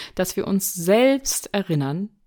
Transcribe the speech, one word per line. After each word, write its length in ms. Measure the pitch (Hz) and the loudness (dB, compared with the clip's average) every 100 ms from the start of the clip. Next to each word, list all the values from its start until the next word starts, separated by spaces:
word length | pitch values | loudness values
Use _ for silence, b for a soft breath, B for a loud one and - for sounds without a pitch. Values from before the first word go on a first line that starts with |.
| B | B
dass 220 | - 180 - | -4 -4 -4
wir 100 | - | -2
uns 260 | 196 - | -2 -2
selbst 800 | 180 170 220 262 269 269 - - | -2 2 4 6 2 -2 -6 -4
erinnern, 560 | 202 190 151 135 160 208 _ | -4 -2 -2 -2 -4 -8 _